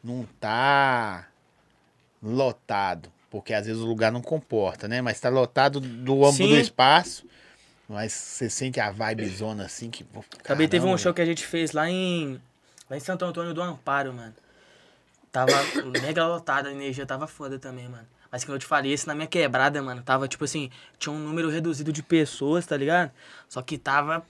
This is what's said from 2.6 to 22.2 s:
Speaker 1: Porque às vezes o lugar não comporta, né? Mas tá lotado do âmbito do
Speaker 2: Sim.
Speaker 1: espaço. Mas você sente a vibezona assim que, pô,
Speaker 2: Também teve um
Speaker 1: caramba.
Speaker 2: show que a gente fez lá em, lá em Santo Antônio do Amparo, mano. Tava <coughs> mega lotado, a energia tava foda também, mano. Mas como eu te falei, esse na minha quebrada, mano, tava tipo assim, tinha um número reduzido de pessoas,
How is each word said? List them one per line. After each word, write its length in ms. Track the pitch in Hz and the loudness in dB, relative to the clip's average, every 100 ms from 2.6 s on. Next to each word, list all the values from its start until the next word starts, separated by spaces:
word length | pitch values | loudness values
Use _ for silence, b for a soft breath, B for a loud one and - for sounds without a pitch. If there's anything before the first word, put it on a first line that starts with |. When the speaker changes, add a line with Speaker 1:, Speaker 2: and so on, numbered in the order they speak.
| - 104 98 87 - _ _ | -6 -2 -2 -4 -10 _ _
Speaker 1:
Porque 240 | 104 - | -12 -4
às 120 | 110 104 | -2 -2
vezes 160 | 113 | -4
o 40 | 113 | -4
lugar 260 | 110 110 | 2 2
não 100 | 120 | 0
comporta, 680 | 120 160 - 113 95 - 104 | -4 -6 -2 0 0 -2 -4
né? 140 | 120 | -2
Mas 180 | 123 107 | -2 0
tá 80 | 123 | 2
lotado 500 | 131 123 - 139 139 | 4 4 4 4 2
do 440 | 131 117 127 135 139 | -8 -8 0 8 8
âmbito 220 | 139 - | 8 6
do 80 | 147 | 6
Speaker 2:
Sim. 40 | |
Speaker 1:
espaço. 680 | 120 - 131 156 175 - - b b b b b _ | 6 6 8 8 6 -10 -16 b b b b b _
Mas 260 | 104 110 | -6 -6
você 360 | - - - 117 | -6 -10 -6 -4
sente 300 | - 131 127 | -2 -4 -2
a 120 | 104 | -2
vibezona 760 | 98 110 113 107 95 107 107 92 | -2 -4 -2 -4 -4 -6 -6 -10
assim 240 | - 117 | -12 -12
que, 140 | 113 | -14
pô, 200 | 123 104 - - | -16 -18 -18 -20
Speaker 2:
Também 240 | - 139 156 | -4 2 4
teve 160 | 180 | 4
um 40 | 185 | 2
Speaker 1:
caramba. 100 | 185 | 2
Speaker 2:
show 120 | 180 | 0
que 80 | 175 | 0
a 40 | 165 | 0
gente 200 | 165 - | 0 -4
fez 260 | 170 160 | -2 -2
lá 180 | 156 160 | 0 -2
em, 520 | 185 185 175 147 127 _ _ b b _ | 0 -2 -2 -4 -8 _ _ b b _
lá 80 | 139 | -12
em 20 | |
Santo 240 | - 185 180 | -6 -6 -4
Antônio 280 | 170 170 | -6 -8
do 80 | 165 | -6
Amparo, 520 | 175 143 - 139 135 | -8 -8 -2 -2 -2
mano. 200 | 123 113 110 b b b b b b b b _ | -8 -16 -20 b b b b b b b b _
Tava 220 | 131 127 139 143 | 0 4 4 2
<coughs> 300 | - 135 123 | -2 -2 -4
mega 240 | 135 160 165 | -2 0 0
lotado, 400 | 170 160 139 139 | -2 -2 -2 -2
a 40 | |
energia 340 | 139 139 131 135 | -8 -8 -8 -8
tava 220 | 135 156 | -8 -8
foda 300 | - 139 135 | -10 -12 -10
também, 300 | 131 127 123 | -12 -14 -14
mano. 180 | 120 113 b b | -18 -20 b b
Mas 140 | 127 | -10
como 120 | 135 139 | -6 -8
eu 40 | |
te 60 | - | 0
falei, 260 | 151 135 | 0 2
esse 160 | 143 - | -2 -4
na 80 | 147 | -6
minha 120 | 156 | -4
quebrada, 540 | 175 147 127 135 147 | 0 2 2 2 0
mano, 200 | 135 123 | -6 -10
tava 240 | 127 131 135 | 0 0 0
tipo 160 | - | -6
assim, 260 | 143 156 135 B B B | -6 -6 -8 B B B
tinha 140 | - | -8
um 60 | 151 | -8
número 300 | 151 160 165 | -6 -4 -2
reduzido 440 | 156 165 143 151 | -2 -2 -4 -4
de 100 | 151 | -6
pessoas, 600 | 147 165 | 2 2